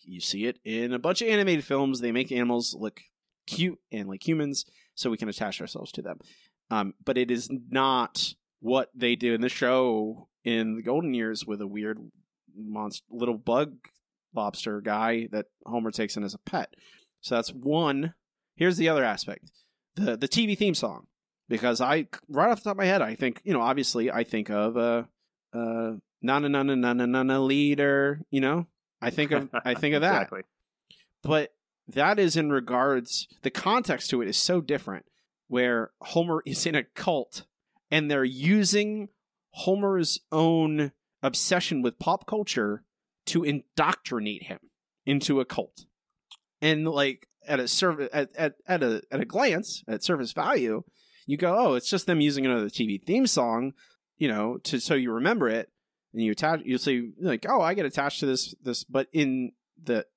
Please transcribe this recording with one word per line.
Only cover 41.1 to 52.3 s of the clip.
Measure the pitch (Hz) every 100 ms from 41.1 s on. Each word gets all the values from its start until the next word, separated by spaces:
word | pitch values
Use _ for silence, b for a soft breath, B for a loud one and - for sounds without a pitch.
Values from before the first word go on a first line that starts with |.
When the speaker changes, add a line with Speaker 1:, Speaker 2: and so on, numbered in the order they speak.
| _
Speaker 1:
obsession | 139 - - 180 - 147
with | 123 -
pop | 160 196 -
culture | 214 202 123 104 104 _ _ _ _ -
to | 170
indoctrinate | 147 143 - - 147 269 - 120 107 -
him | - 90 - _ _ _
into | - 139 - 135
a |
cult. | 123 - 92 - - _ _ _ _ - _ _
And, | 156 156 160
like, | 143 139 123 _ _
at | - 139
a | 120
serv-, | - 185 151 131
at, | 147 135 -
at, | 151 - -
at | 175
a, | 123 110 -
at | 135
a |
glance, | 110 202 269 156 - - -
at | 110
surface | - 156 117
value, | 151 175 262 117 110 - b b b -
you | 143
go, | 175 208
"Oh, | 214
it's | 123 -
just | 190 -
them | 165
using | 147